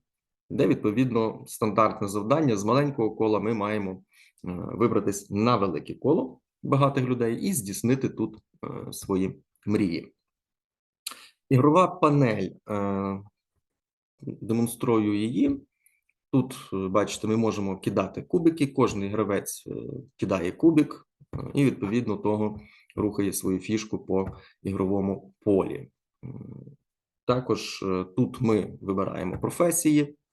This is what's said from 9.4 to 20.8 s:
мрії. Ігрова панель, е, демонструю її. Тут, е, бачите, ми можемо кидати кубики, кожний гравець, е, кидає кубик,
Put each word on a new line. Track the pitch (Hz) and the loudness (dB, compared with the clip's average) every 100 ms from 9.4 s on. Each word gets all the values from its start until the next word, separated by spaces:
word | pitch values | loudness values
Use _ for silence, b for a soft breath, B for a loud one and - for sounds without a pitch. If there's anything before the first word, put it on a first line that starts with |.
| _ _ - | _ _ -2
мрії. | 104 98 80 - _ _ _ _ _ _ _ _ _ - B B B - | 0 0 -2 -8 _ _ _ _ _ _ _ _ _ -16 B B B 0
Ігрова | 131 147 165 175 | 4 6 6 4
панель, | - 156 143 127 107 92 - - | 4 4 6 4 2 -4 -8 -6
е, | 104 101 98 98 98 104 _ _ _ _ _ _ _ _ _ | -2 0 -2 -2 -6 -10 _ _ _ _ _ _ _ _ _
демонструю | 139 - 101 113 117 - 123 113 104 104 | -14 -10 -2 0 0 0 2 4 4 0
її. | 110 160 285 - - _ _ _ _ _ - | 0 2 0 0 -8 _ _ _ _ _ 0
Тут, | 135 - - - | 0 0 -4 -8
е, | 95 95 | -4 0
бачите, | 101 101 - 107 | 0 0 -2 0
ми | 110 | 2
можемо | 110 104 98 95 | 2 0 -4 -4
кидати | - 101 95 - | -2 0 -2 -4
кубики, | - 180 170 165 139 | -2 2 2 2 -2
кожний | 135 113 101 98 | 2 0 0 -4
гравець, | 107 101 98 - - - | -2 0 -2 -4 -12 -10
е, | 98 - 127 127 - | -12 -10 -12 -14 -6
кидає | 98 95 87 | -2 0 -2
кубик, | - 165 151 | 4 4 6